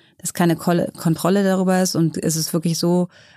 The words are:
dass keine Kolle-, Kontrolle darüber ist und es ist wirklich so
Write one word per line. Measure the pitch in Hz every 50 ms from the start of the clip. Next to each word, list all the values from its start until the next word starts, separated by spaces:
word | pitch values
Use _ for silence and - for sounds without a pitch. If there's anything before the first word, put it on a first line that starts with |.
| _ _ _ -
dass | - -
keine | - - 175 170 160
Kolle-, | 160 - 180 170 175 - - -
Kontrolle | - - 170 160 - - 170 196 202 196
darüber | 190 190 190 185 185 185 185
ist | 185 180 -
und | 165 165 160 -
es | - - 165 156
ist | 160 156 - -
wirklich | 165 - 170 165 -
so | - 175 175 180 175 - - - - - -